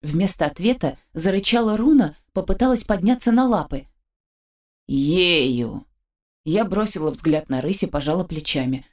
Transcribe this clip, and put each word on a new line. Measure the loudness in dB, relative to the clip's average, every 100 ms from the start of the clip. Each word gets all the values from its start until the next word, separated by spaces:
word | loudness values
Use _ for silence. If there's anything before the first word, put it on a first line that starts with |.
Вместо | -2 -2 0 0 -2
ответа | -2 -2 0 -4 -6 _
зарычала | -2 0 0 0 0 0 0
руна, | 4 4 2 -4 _
попыталась | -8 -2 0 2 0
подняться | 0 0 2 2 4
на | 4 4
лапы. | 0 -2 -10 -12 _ _ _ _ _ _ _ _ _ -4
«Ею!» | -2 2 4 4 4 2 0 -4 -8 -14 _ _ _ _ _
Я | -2 -2
бросила | 0 -2 -2 -2 -4
взгляд | -2 0 0 -2
на | -6
рысь | -2 -2
и | -2
пожала | -4 -2 -2
плечами. | -4 -6 -4 -4 -2 -4 -8